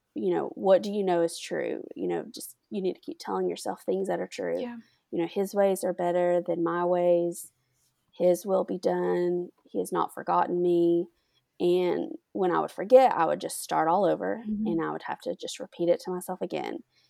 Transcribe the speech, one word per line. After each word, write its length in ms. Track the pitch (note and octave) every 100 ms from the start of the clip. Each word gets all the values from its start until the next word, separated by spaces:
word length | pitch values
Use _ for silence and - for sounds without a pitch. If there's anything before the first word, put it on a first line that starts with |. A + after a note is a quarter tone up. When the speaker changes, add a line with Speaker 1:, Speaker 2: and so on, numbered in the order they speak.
| _ -
Speaker 1:
you 180 | G3+
know, 140 | E3 C#3 -
"What 260 | G3+ F#3
do 100 | G#3
you 120 | G#3
know 180 | F#3 F3
is 160 | E3 -
true? 460 | - D#3 - - - -
You 120 | F3+
know, 180 | E3+ G#3+
just, 220 | - - - _
you 100 | G#3+
need 140 | F#3 -
to 60 |
keep 180 | - -
telling 280 | - F#3+ F#3
yourself 360 | F3+ - F#3
things 240 | - F#3+ F#3+
that 120 | E3+
are 60 | F#3
true. 320 | - F3 E3+
Speaker 2:
Yeah. 160 | A#3+ A#3 - _ _
Speaker 1:
You 80 | F#3
know, 60 | E3
his 260 | G3+ G3
ways 300 | G3+ G3 F#3
are 100 | F#3
better 480 | F3+ F3 F3 F3 F3
than 220 | F3+ E3+
my 200 | E3 F3 F3
ways. 640 | F3+ F3 F3 E3+ F3 - _ _ _ _ _ _
His 340 | - F3+ F3 G3+
will 180 | F#3+
be 160 | - F#3
done. 720 | F3+ F3+ F3+ F3 F3 F3 F3+ - _
He 140 | G3+
has 120 | F#3
not 220 | F3+ -
forgotten 460 | - - F3 - F3
me." 460 | F3 F3 E3+ E3+ F3+ _ _ _ _ -
And 580 | F3 F3+ F3+ E3+ - - _
when 200 | G#3 F#3
I 80 | E3
would 100 | D3+
forget, 420 | - G3 B3+ B3+
I 120 | - D#3+
would 140 | D3+
just 200 | - -
start 260 | - D#3 D#3+
all 180 | F#3 F3+
over, 380 | D#3 F2+ A3 G#3+
Speaker 2:
Mm-hmm. 160 | G#3+ G#3+
Speaker 1:
and 140 | E3
I 80 | D#3
would 120 | D3+
have 160 | - -
to 140 | E3+ F3+
just 240 | - -
repeat 300 | F3+ - E3+
it 100 | E3+
to 100 | -
myself 300 | F3+ F#3 F3+
again. 420 | F3+ D3+ A1+ - - _